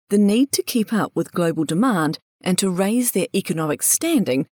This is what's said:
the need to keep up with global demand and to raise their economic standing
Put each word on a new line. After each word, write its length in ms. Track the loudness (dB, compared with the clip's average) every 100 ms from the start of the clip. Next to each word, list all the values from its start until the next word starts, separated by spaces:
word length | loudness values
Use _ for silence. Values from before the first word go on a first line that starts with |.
| _
the 80 | 2
need 360 | 4 4 2
to 100 | 0
keep 300 | -2 -2 0
up 180 | -2 -2
with 200 | -4 -4
global 320 | -2 -2 -2 -2
demand 540 | 0 2 2 0 -4 _ _
and 180 | -4 0
to 100 | 0
raise 420 | 0 0 0 0
their 160 | -2 -2 -2
economic 480 | -2 -4 -2 -2
standing 640 | 0 0 2 2 2 0 -2 _